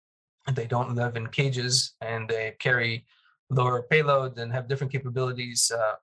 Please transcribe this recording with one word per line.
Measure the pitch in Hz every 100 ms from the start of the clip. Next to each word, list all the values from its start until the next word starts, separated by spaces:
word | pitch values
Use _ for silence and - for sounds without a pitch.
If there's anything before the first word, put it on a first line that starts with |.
| _ _ _ _ -
and | 123
they | 117
don't | 120 120
live | 120 120 113
in | 113
cages, | - 139 123 123 120 - -
and | 113 113 110
they | 113 110 107
carry | 135 123 117 113 - _ _ _ -
lower | 131 123 123
payload | - 156 143 139 131 120
and | 117
have | 127 120
different | 135 131
capabilities. | 135 127 120 127 123 120 117 -
Uh, | 117 110 -